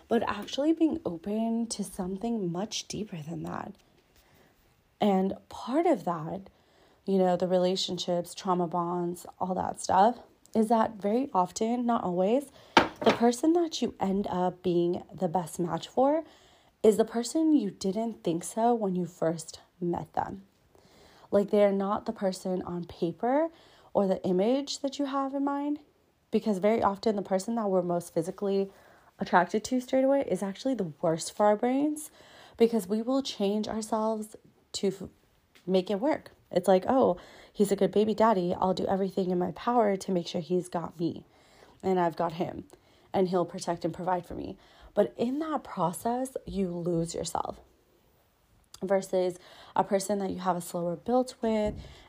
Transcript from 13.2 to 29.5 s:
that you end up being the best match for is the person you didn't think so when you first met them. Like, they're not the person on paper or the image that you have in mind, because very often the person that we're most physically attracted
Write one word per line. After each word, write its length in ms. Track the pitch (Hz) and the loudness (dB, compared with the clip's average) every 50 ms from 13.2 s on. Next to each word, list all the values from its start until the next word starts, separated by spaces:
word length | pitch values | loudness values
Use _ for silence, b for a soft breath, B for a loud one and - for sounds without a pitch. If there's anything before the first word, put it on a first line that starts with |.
| 233 240 240 - - 320 330 | 4 2 2 4 2 2 4
that 280 | 349 339 320 - - 240 | 2 2 0 -2 -4 -4
you 120 | 208 - - | -4 -4 -4
end 300 | - 196 190 196 202 - | -2 -2 0 -2 -2 -2
up 340 | - 180 180 180 180 - - | -2 0 0 0 -2 -2 -2
being 400 | 190 170 175 170 175 180 - - - - | 0 2 2 2 2 0 -4 -6 -10 -8
the 160 | 156 190 175 | -4 -4 -2
best 300 | 160 185 170 151 - - | -2 -2 -4 -4 -4 -4
match 300 | 170 165 156 165 - - | -4 -2 -2 -4 -6 -4
for 340 | - 247 262 277 302 330 311 B B B B B B B B B B _ - | 0 2 4 4 4 2 -2 B B B B B B B B B B _ 4
is 120 | 220 208 | 4 6
the 80 | 190 214 | 6 2
person 500 | 220 - 233 240 - - 320 320 320 302 | 0 0 -4 -6 -2 0 2 4 4 4
you 180 | 269 214 190 190 | 4 4 0 -4
didn't 500 | - - 190 185 220 226 233 214 - - | -2 -2 -2 0 0 -2 -4 -6 -4 -2
think 220 | 175 165 170 175 | -2 -2 -2 -4
so 280 | - - 220 226 240 240 | -4 -2 2 4 4 4
when 220 | 226 214 196 180 | 4 2 0 0
you 100 | 180 175 | 0 -2
first 540 | 160 - - 165 160 170 160 - - - - - _ _ _ | -4 -4 -2 -2 -2 -2 -2 -6 -12 -16 -20 -20 _ _ _
met 320 | 180 175 175 - - - - | -4 -2 -2 -4 -6 -4 -4
them. 300 | - - - - 196 196 _ _ _ _ _ b b b b b b b b b b b b - | -2 -2 -2 -6 -12 -16 _ _ _ _ _ b b b b b b b b b b b b 2
Like, 180 | 202 202 202 | 2 2 4
they're 220 | - 208 202 202 196 | 4 4 6 6 4
not 340 | 196 196 196 208 - - | 2 0 -2 -2 -4 -4
the 60 | - 226 | -6 -6
person 500 | - 208 190 190 - - 190 185 185 - | -4 -2 -4 -4 -2 -4 -4 -4 -4 -4
on 220 | - 175 175 170 | -4 -6 -8 -8
paper 640 | - - - 185 165 165 - - 240 262 294 330 330 B B B B B B B B B | -8 -6 -4 -4 -4 -4 -2 0 0 2 2 2 0 B B B B B B B B B
or 140 | 196 202 | 0 2
the 160 | 185 185 - - | 2 0 0 0
image 540 | 190 180 180 196 233 254 285 277 - - - | 0 2 2 4 2 2 0 -2 -4 -8 -6
that 200 | - 277 269 - | -6 -6 -4 -4
you 80 | 285 | -4
have 280 | 269 269 277 269 269 269 | -2 -2 -2 -2 -2 -2
in 100 | 277 277 | -2 -2
mind, 360 | 285 285 285 285 294 294 - - _ _ _ _ _ _ _ _ _ | -2 -2 -2 -2 -4 -4 -6 -8 _ _ _ _ _ _ _ _ _
because 280 | - 214 - 220 202 180 | -2 -2 0 0 0 2
very 240 | 185 208 226 226 - | 2 2 2 2 0
often 340 | 196 196 190 - 226 202 | -2 -4 -4 -2 -2 -2
the 60 | 202 185 | -2 -2
person 320 | - 190 190 190 - 233 | -2 -2 -4 -2 -4 -4
that 140 | 233 214 202 | -4 -2 0
we're 140 | 185 185 175 | 0 0 0
most 320 | 175 175 175 170 - - | 0 -2 -4 -4 -4 -4
physically 560 | 170 160 185 185 - 208 196 196 196 196 196 B B B B B B B B B - | -4 -4 -4 -6 -4 -4 -2 0 0 -2 -2 B B B B B B B B B -8
attracted 460 | 196 - - 180 175 - | -4 2 4 4 4 4